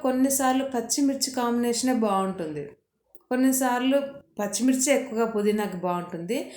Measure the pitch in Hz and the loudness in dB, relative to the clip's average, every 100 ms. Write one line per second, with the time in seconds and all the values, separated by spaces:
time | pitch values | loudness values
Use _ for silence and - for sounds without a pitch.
0 | 262 254 269 269 262 262 269 240 233 - | 0 2 2 2 2 2 0 -4 -2 0
1 | 277 277 - 254 240 240 240 233 254 247 | 0 0 -4 -2 0 0 0 0 0 2
2 | 214 190 190 180 160 151 143 - _ _ | 2 2 0 -4 -6 -8 -10 -14 _ _
3 | _ _ - 254 262 262 262 247 262 277 | _ _ -4 2 2 2 0 0 2 2
4 | 277 - - - 202 - 262 254 294 262 | 0 -10 -14 -6 -4 0 2 2 4 2
5 | - 220 226 214 208 214 208 175 180 175 | 0 -2 0 0 2 0 -2 -4 -2 -2
6 | 175 165 175 262 - | -4 -8 -4 -4 -6